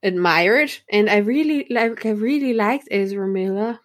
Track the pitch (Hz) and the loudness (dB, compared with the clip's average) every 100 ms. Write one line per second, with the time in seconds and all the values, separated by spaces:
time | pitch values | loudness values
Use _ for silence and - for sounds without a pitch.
0 | 196 180 175 165 175 240 294 - - 208 | -4 0 2 4 4 4 0 -4 -2 0
1 | 208 208 208 269 311 294 269 240 226 226 | 2 2 2 0 0 -2 -2 -2 -2 -2
2 | 220 214 220 294 277 226 208 277 - 196 | -4 -2 0 0 0 0 0 -2 -2 -2
3 | 196 196 190 196 190 190 220 226 | -2 -4 -4 -2 -2 -2 -4 -6